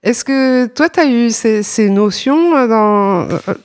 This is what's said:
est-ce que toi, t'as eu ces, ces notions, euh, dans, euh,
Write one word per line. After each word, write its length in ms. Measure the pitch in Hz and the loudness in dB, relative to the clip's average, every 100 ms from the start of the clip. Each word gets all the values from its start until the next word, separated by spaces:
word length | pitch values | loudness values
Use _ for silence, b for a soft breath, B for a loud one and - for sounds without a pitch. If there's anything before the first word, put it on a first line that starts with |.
est-ce 200 | 196 233 | -2 -4
que 440 | - 269 262 254 254 | -2 0 2 0 -2
toi, 200 | - 320 | -2 -2
t'as 200 | - 302 | 2 0
eu 240 | 240 233 | 2 0
ces, 320 | 220 226 214 | 0 -2 -2
ces 260 | 208 - 208 | -2 0 0
notions, 680 | 196 208 196 262 294 339 302 | 2 0 -2 -2 0 2 2
euh, 120 | 247 | 2
dans, 540 | 220 214 208 202 185 | 2 2 2 0 -2
euh, 320 | 135 - - - | -2 -6 -6 -10